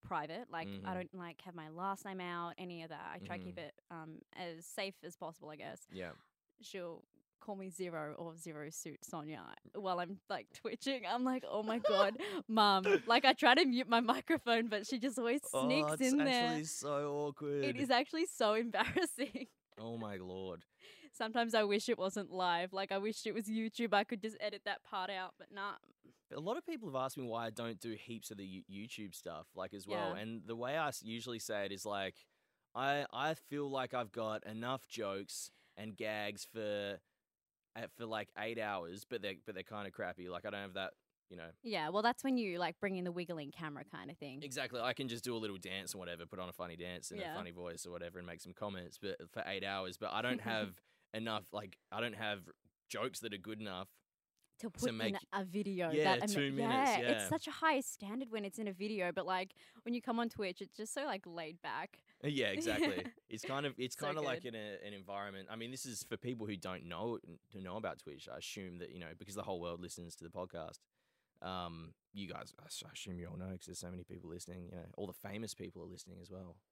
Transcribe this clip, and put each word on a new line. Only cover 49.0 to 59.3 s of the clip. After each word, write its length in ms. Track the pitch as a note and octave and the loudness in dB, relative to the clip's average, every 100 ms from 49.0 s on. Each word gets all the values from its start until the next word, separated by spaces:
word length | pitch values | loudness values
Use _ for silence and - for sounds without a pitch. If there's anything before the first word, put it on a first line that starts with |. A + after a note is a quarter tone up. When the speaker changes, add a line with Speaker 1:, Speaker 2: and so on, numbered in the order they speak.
| G2+ F#2 E2+ | -6 -6 -8
Speaker 2:
for 120 | - - | -6 -4
eight 180 | G2 | -2
hours. 340 | F#2+ G2 F#2 F2+ | 0 -2 -2 -4
But 140 | G#2+ | -2
I 80 | G#2 | 0
don't 180 | A#2+ B2 | 2 0
Speaker 1:
<laughs> 0 | |
Speaker 2:
have 400 | A2+ A2+ G#2 F2+ _ _ _ | 0 0 0 -6 _ _ _
enough, 320 | A2 A2+ G#2+ F2+ | -4 -2 -2 -2
like, 240 | G#2 G#2 - _ | -6 -6 -14 _
I 100 | G#2 | -2
don't 140 | A#2 G#2 | -2 0
have 240 | G#2+ G#2 F2 - _ _ _ | -2 -2 -6 -18 _ _ _
jokes 320 | A2 B2 - | -2 -2 -2
that 140 | A2+ | -6
are 40 | G2+ | -6
good 220 | F2+ G#2+ | -6 -6
enough 280 | G#2+ F#2 G2 _ _ _ _ _ _ _ | -4 -4 -6 _ _ _ _ _ _ _
Speaker 1:
To 80 | A3+ | -8
Speaker 2:
to 20 | |
Speaker 1:
put 180 | - B3 | 0 0
in 60 | A3+ | 2
Speaker 2:
make 200 | A3 G3 - | 0 0 -2
Speaker 1:
a 100 | G3 | -2
video 460 | F#3+ F#3 G3+ F#3+ E3+ | -2 -2 0 2 2
Speaker 2:
Yeah, 140 | D#3 | 6
Speaker 1:
that 180 | D#3 F#3+ | 6 6
ama- 100 | G#3+ | 4
Speaker 2:
two 200 | G3 C#3+ | 2 2
minutes, 380 | C#3 A3+ B3+ C#4 | 2 4 6 6
Speaker 1:
Yeah, 100 | G#3 | 6
Speaker 2:
yeah. 80 | F3 | 4
Speaker 1:
it's 180 | - G3 | 2 2
such 180 | D#4 D#4 | 0 -2
a 40 | |
high 300 | D4 D#4+ C#4+ | 2 4 4
standard 500 | C4 - G3+ A3+ C4 | 2 -6 -6 -6 -4
when 140 | A3 G3 | -2 -2
it's 120 | F#3 | -2
in 80 | G#3+ | -4
a 40 | |
video, 400 | F3+ G#3 G#3+ F3+ | -2 -2 2 2
but, 140 | F3 | 2
like, 260 | F3+ | 2